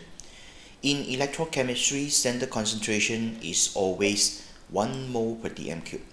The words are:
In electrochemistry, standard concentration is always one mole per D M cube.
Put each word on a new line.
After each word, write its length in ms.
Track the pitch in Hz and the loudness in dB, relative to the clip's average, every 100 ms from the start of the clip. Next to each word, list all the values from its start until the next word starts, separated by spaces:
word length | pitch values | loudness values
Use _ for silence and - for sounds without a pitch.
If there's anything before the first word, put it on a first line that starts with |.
| - - - - - - - - | -12 -16 -16 -16 -18 -18 -20 -2
In 220 | 135 143 - | 2 2 0
electrochemistry, 1040 | 131 139 - 160 143 127 123 - 139 143 | 0 0 0 -2 0 0 2 2 2 2
standard 400 | - 127 123 127 | 4 4 2 0
concentration 880 | 117 107 110 104 107 104 113 113 110 | 0 0 0 2 2 2 2 -2 -4
is 300 | 82 87 - | -2 2 2
always 760 | - 95 90 101 101 - - - - - | 2 2 4 4 4 2 0 -14 -18 -4
one 420 | 92 117 135 127 | 0 0 -2 -2
mole 260 | 120 113 113 | 0 0 -2
per 120 | 107 | -6
D 220 | - - | -6 -6
M 100 | 82 | -6
cube. 220 | - - - | -8 -10 -10